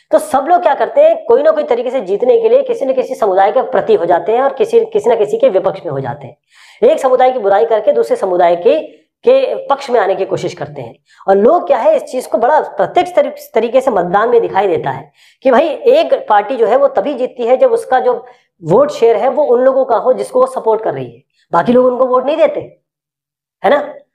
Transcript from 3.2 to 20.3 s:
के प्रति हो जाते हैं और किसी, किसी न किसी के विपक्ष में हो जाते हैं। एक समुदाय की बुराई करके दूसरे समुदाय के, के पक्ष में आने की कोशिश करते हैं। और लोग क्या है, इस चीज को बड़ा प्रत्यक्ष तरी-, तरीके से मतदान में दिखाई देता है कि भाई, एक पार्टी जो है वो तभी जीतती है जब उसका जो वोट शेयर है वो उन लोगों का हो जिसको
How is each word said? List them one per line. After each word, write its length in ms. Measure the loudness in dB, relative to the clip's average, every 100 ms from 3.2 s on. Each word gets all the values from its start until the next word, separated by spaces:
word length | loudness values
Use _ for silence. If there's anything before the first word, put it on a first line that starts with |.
| 0 2 2
के 100 | 0
प्रति 340 | -2 -2 0 0
हो 100 | 2
जाते 260 | 0 0
हैं 100 | 0
और 120 | 0
किसी, 320 | -2 0 0 0
किसी 240 | -2 0
न 60 | 0
किसी 220 | 0 2
के 120 | 2
विपक्ष 320 | 2 -2 -4 -8
में 60 |
हो 80 | -8
जाते 280 | -8 -10 -16
हैं। 100 | -20 _ _ -20 _
एक 160 | 0 2
समुदाय 320 | 2 2 2
की 80 | 0
बुराई 260 | 0 2 2
करके 260 | 0 0
दूसरे 240 | 0 -2 -2
समुदाय 400 | -2 2 2 2
के, 240 | 0 0 -4 -16 _ _ 2
के 280 | 2 0 -4 -4
पक्ष 220 | -4 -2
में 100 | 0
आने 160 | 0 -2
की 100 | -4
कोशिश 280 | -4 -6
करते 280 | -8 -12 -14
हैं। 140 | -16 -20 _ _ 0
और 80 | 2
लोग 320 | 4 2 0
क्या 100 | 0
है, 180 | 2 0
इस 80 |
चीज 220 | -2 -8 -6
को 120 | -2
बड़ा 240 | 2 2
प्रत्यक्ष 540 | 0 -4 -2 0 0 0
तरी-, 380 | -2 -6 -6
तरीके 280 | -4 0 0
से 100 | 0
मतदान 380 | -2 0 0 2
में 120 | 2
दिखाई 260 | 0 0 0
देता 220 | -2 -4
है 220 | -10 -14 _ _ _
कि 80 | 2
भाई, 160 | 2 2
एक 560 | 0 2 2 2 -2 2
पार्टी 260 | 0 0 -2
जो 100 | 0
है 120 | 2
वो 100 | 2
तभी 260 | 0 -4
जीतती 300 | -4 -6 -4
है 140 | -2 2
जब 140 | 2
उसका 280 | 0 -2 -2
जो 260 | 0 -4 -8 _ _ _
वोट 280 | 0 2 2
शेयर 240 | 2 2 2
है 140 | 0
वो 140 | 0
उन 160 | 0 2
लोगों 260 | 2 0 0
का 120 | 0
हो 160 | 0
जिसको 280 | -2 -2